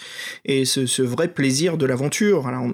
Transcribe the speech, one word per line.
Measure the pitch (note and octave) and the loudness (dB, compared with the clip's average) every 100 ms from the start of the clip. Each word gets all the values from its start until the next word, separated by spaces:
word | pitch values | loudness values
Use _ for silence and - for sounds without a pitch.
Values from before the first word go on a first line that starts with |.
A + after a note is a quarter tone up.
| - - - - - | -18 -14 -12 -10 -2
et | C3+ C3 | 0 2
ce, | C#3 B2+ | 0 0
ce | - | 0
vrai | B2+ B2 F3 | 0 0 -2
plaisir | E3 C3+ C3+ F3 E3 | 0 0 2 0 2
de | C3 | 0
l'aventure. | B2+ D3 - G#3 F3+ B2+ | 0 0 2 4 4 2
Alors, | B2+ B2 | -4 -4